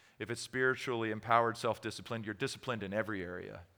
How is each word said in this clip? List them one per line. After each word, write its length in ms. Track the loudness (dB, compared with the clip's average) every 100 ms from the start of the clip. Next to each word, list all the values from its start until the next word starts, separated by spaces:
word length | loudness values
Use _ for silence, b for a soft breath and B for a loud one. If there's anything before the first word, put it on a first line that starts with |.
| b b
If 120 | -6
it's 120 | -6
spiritually 680 | -4 2 2 2 0 0 0
empowered 460 | -2 6 6 6 2
self-discipline, 680 | 0 0 -2 -6 -6 -4
you're 100 | -4
disciplined 500 | -2 -2 -2 -4 -4
in 100 | 0
every 280 | 0 0 -2
area 380 | -4 -6 -8 -12 -16